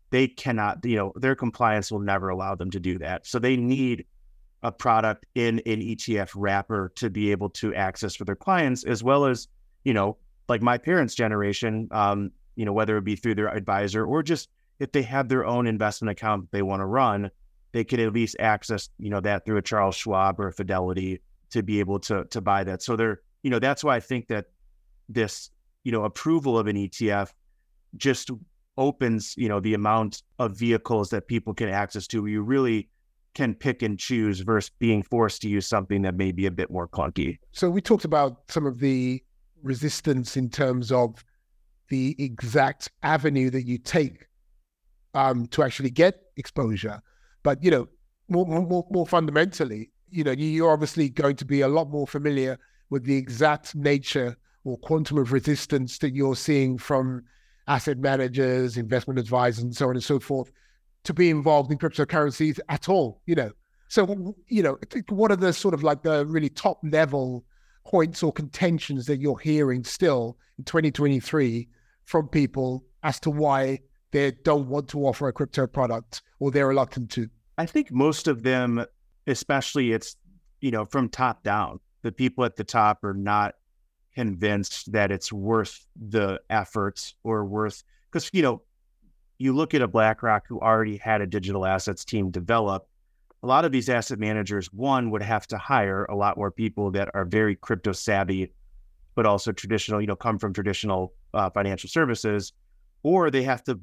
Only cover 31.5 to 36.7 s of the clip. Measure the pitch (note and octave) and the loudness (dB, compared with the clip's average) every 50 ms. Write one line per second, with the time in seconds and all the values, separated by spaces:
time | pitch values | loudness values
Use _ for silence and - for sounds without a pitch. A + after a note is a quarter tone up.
31.5 | G2 - A#2 G2+ F#2+ G2+ G2+ - - G#2+ F2+ - - A2 G#2 G#2 G#2+ G#2+ G#2 A2+ | -4 -4 -2 -2 0 -2 -2 -2 -6 -10 -8 -4 -4 -4 -2 -2 -2 -2 0 0
32.5 | C3+ C#3 C3 A#2+ A2+ G#2+ G2+ _ _ _ _ _ _ _ _ _ - - C#3 A#2+ | 2 2 2 2 0 0 -2 _ _ _ _ _ _ _ _ _ -4 -2 -2 -2
33.5 | F#2+ - - C3+ B2 - A#2 G#2+ G2+ F#2 - - B2+ A2+ A2 G#2+ G2 F#2 F#2 G#2+ | -2 -2 -2 -4 -2 -2 -2 -4 -4 -4 -4 -2 0 0 2 0 0 -2 0 0
34.5 | A2+ G#2 - - _ - A#2+ A#2 A2 G#2 F#2+ - B2 A#2 A2+ G#2 - - - G#2+ | 0 0 0 -2 _ 0 2 4 4 2 2 0 2 2 2 2 0 -4 -4 -2
35.5 | G#2 G2+ F#2 - A#2 G#2 G2 - G2+ G2 G2 F#2+ F2 F#2 F#2+ F#2+ F2 F2 F#2+ F#2+ | -2 0 0 0 -2 -2 0 0 0 0 0 0 0 0 0 0 0 0 -2 -2
36.5 | E2+ F2 F2+ - | 0 -2 -6 -4